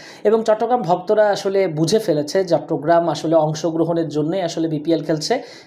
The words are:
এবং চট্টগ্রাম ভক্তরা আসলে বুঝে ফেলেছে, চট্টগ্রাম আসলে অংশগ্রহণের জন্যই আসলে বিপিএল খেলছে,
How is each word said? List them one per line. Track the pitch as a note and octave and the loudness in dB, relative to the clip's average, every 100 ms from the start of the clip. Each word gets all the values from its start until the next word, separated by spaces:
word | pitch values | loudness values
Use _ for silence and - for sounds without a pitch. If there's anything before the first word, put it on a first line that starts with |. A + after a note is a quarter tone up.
| - - | -20 -2
এবং | G#3 A3 | 2 2
চট্টগ্রাম | A3 G#3+ A#3 A3+ | 2 0 2 0
ভক্তরা | E3 F3 F3 G#3+ G#3 | 0 -2 2 2 2
আসলে | F#3 G3 G3 F#3 | 2 0 0 0
বুঝে | D3+ D#3+ G#3+ | 0 0 0
ফেলেছে, | G3 D3 D3 F#3+ | 0 -2 0 -2
চট্টগ্রাম | F3+ D#3 - D3+ D3 E3+ E3+ | 0 0 0 -4 2 2 2
আসলে | D3 D#3+ D#3+ | -2 2 2
অংশগ্রহণের | D#3 D#3 F3 E3 D#3+ E3+ D#3 | 2 -2 -2 0 0 0 -2
জন্যই | D3 D3+ F#3+ | -2 -2 -2
আসলে | E3 E3 D#3+ | -4 -4 -4
বিপিএল | D3+ E3 D#3+ | -2 -2 -2
খেলছে, | D#3+ D#3 - A#3 - - | 0 -4 -2 -4 -6 -20